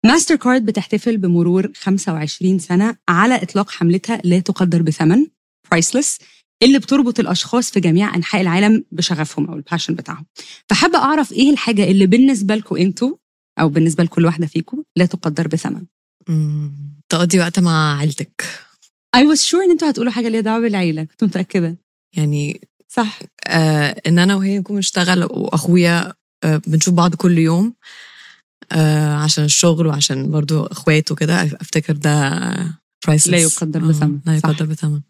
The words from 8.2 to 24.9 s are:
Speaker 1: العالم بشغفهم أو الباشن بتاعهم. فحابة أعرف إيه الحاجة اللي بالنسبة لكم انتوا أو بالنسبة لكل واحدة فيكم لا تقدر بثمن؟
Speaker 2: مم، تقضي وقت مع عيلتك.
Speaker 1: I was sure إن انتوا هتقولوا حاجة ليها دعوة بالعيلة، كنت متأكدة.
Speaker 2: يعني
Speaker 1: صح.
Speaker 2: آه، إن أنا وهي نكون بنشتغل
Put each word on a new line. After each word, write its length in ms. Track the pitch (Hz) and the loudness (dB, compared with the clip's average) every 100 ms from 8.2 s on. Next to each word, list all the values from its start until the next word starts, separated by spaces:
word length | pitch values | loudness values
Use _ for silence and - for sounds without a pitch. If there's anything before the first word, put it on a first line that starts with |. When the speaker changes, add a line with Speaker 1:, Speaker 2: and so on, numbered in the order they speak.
| 165 208 | -2 -2
Speaker 1:
العالم 420 | 185 175 208 220 - | 0 2 4 2 0
بشغفهم 540 | 170 170 160 151 - 147 | -6 -4 -4 -4 -4 -6
أو 80 | |
الباشن 400 | 165 - 170 - | -8 -8 -6 -4
بتاعهم. 320 | 170 - 135 156 - - - _ | -8 -8 -16 -16 -20 -20 -20 _
فحابة 280 | 208 349 339 | 2 2 2
أعرف 340 | 269 311 254 | 2 0 -2
إيه 180 | - 269 | 2 2
الحاجة 340 | 294 - 208 | 2 0 0
اللي 220 | 196 196 190 | 2 4 4
بالنسبة 480 | 240 269 240 196 | 6 4 2 -2
لكم 220 | 214 - 151 | -4 -4 -2
انتوا 400 | 190 175 247 359 _ _ _ - | -2 0 -4 -6 _ _ _ -2
أو 80 | 160 | 0
بالنسبة 360 | 151 160 160 | 2 0 0
لكل 220 | 175 - 170 | -2 2 0
واحدة 200 | 160 160 | 0 -4
فيكم 360 | 160 - 262 302 - | -6 -8 -12 -6 -2
لا 100 | 180 | -2
تقدر 420 | 180 165 151 156 | -2 -6 -4 -4
بثمن؟ 340 | 160 - - 180 _ _ _ - | -4 -6 -10 -12 _ _ _ -4
Speaker 2:
مم، 440 | 160 151 151 147 143 143 - _ | -2 -2 -4 -6 -10 -16 -18 _
تقضي 300 | 160 175 180 | 0 2 2
وقت 200 | 170 190 | 0 0
مع 400 | 175 160 151 143 | 2 2 0 0
عيلتك. 460 | 151 143 - - - - - _ _ _ _ 247 | -2 -4 -10 -12 -12 -16 -20 _ _ _ _ 4
Speaker 1:
I 40 | |
was 180 | 294 302 | 4 2
sure 140 | - 349 | 0 2
إن 60 | 381 | 2
انتوا 200 | 330 320 | 2 0
هتقولوا 220 | 226 240 | -2 -2
حاجة 160 | 226 233 | -2 -2
ليها 120 | 226 | -2
دعوة 200 | 214 226 | -2 -2
بالعيلة، 440 | 233 202 175 156 | -2 0 -2 -2
كنت 200 | 160 _ | -8 _
متأكدة. 520 | 214 180 180 196 170 175 _ _ _ - | -2 -2 -4 -2 -2 -6 _ _ _ -2
Speaker 2:
يعني 520 | 151 147 143 - - _ _ | -2 0 -4 -8 -16 _ _
Speaker 1:
صح. 300 | - 214 - - _ - | -4 -4 -6 -20 _ -2
Speaker 2:
آه، 540 | 165 156 151 143 - - | 0 2 2 -2 -4 0
إن 120 | 175 | 2
أنا 180 | 185 196 | 2 0
وهي 220 | 190 202 | -2 -4
نكون 180 | 185 202 | -4 -4
بنشتغل 480 | 185 | -4